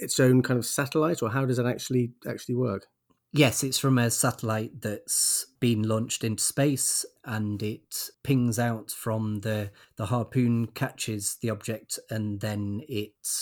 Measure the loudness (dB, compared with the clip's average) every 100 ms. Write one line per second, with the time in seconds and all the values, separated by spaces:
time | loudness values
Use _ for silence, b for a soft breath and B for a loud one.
0 | -4 4 6 6 4 0 0 -2 0 2
1 | 2 0 -2 0 0 0 0 -2 0 0
2 | 0 -4 -10 -8 -4 -2 0 -2 -8 _
3 | _ _ _ 4 4 4 -2 0 4 4
4 | 4 2 0 0 -2 -2 -4 -8 -6 -6
5 | -2 0 0 0 -4 0 2 4 2 0
6 | 0 -2 -2 -2 -2 2 2 2 0 -2
7 | -4 _ -6 -2 -2 -2 -4 -6 -10 -10
8 | -10 -8 2 4 4 2 0 -2 -6 -8
9 | -2 -2 0 -2 -2 -2 -4 b b -6
10 | -2 0 0 2 4 2 0 -4 -6 -4
11 | -6 -4 -4 -4 -4 -4 -4 -8 -6 -10
12 | -6 -4 -2 -2 -4 -2 -4 -6 -6 -6
13 | -6 _ -6 -6